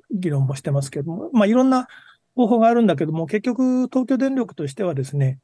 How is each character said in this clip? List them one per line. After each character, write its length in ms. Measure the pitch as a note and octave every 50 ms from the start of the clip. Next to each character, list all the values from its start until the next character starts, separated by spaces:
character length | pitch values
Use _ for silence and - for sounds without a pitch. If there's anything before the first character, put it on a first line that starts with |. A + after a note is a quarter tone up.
| _ -
議 180 | B3 F3+ F3+ D#3+
論 160 | C#3+ C3+ C3+
も 100 | B2+ C#3
し 60 | -
て 100 | - D#3
ま 100 | C#3 C#3+
す 100 | C#3 -
け 120 | - D3+ C#3+
ど 80 | E3
も、 180 | E3 G#3+ D#4 F4+
ま 120 | C#4 G#3+ G3+
あ、 20 |
い 60 | G3+
ろ 120 | A#3 B3+ C4
ん 60 | C4
な 180 | C4 B3+ B3+ - - - - - _ _ _ _ -
方 120 | B3 A#3+
法 120 | G3 B3 A3+
が 80 | A3+
あ 60 | A#3 A#3
る 80 | A#3+
ん 60 | A3+
だ 100 | F#3+ D3+
け 80 | C#3 E3
ど 80 | D#3 D#3
も、 140 | E3 E3
結 140 | C3+ G#3 G#3
局、 460 | - B3+ A3+ C4 B3+ B3+ B3+ B3+ B3+
東 200 | B3 - C4 B3
京 100 | A3 C4+
電 180 | A#3 C4+ C4+ C4+
力 200 | C4 A3+ - -
と 120 | - D3
し 60 | C3+ -
て 100 | - G3
は 100 | F3 -
で 120 | C#3 C3
す 100 | - C#3
ね 240 | C#3+ C3+ C3+ C3 -